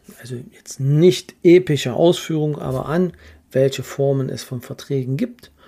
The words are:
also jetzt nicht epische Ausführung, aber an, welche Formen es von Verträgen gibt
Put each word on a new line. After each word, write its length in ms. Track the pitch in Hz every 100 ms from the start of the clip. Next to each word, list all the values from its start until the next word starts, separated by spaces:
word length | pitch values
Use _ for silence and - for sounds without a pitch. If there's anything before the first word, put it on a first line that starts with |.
| - -
also 160 | 117 120 -
jetzt 280 | - - -
nicht 560 | 135 147 180 180 - -
epische 500 | 175 180 180 143 127
Ausführung, 640 | 117 170 170 - 156 151 147
aber 300 | - 131 -
an, 260 | 170 180 - - - _
welche 320 | 131 135 135
Formen 460 | 131 - 139 139 131
es 140 | 131
von 180 | - 123
Verträgen 560 | - 131 - 139 127 139
gibt 340 | 240 - - _